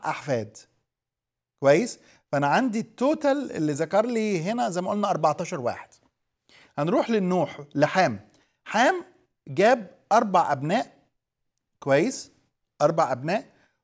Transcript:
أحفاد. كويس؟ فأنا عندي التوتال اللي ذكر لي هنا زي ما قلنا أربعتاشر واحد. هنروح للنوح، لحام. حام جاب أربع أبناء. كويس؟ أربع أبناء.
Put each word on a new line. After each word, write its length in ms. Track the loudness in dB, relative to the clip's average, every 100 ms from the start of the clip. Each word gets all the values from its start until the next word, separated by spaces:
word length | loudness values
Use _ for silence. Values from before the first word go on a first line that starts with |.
| -6
أحفاد. 520 | -6 -4 -4 -4 -14 -20 _ _ _ _ _ _ _ _ 0
كويس؟ 400 | 4 4 2 -8 _ _ -4
فأنا 160 | -2 2
عندي 320 | 2 0 -2
التوتال 720 | -6 -2 0 0 0 -2 -4
اللي 200 | -4 -2
ذكر 340 | -2 0 0 0
لي 360 | -2 -2 -2
هنا 280 | -2 -4 -4
زي 120 | -4
ما 80 | -4
قلنا 200 | -2 -2
أربعتاشر 500 | 0 0 -2 -6 -6
واحد. 300 | -6 -6 -14 _ _ _ _ _ _ _ _ -6
هنروح 320 | 0 0 0
للنوح، 500 | 0 0 0 -2 -6 -8 0
لحام. 440 | 2 2 0 0 -12 _ _ _ -4
حام 400 | 2 2 0 -6 _ _ _ -10
جاب 480 | 2 4 4 -2 _ 0
أربع 400 | 0 2 2 2
أبناء. 420 | -2 -2 -2 -4 _ _ _ _ _ _ _ _ _
كويس؟ 520 | 2 2 2 -4 -14 _ _ _ _ 0
أربع 300 | 0 2 -2
أبناء. 340 | -2 -4 -4 -6 _ _ _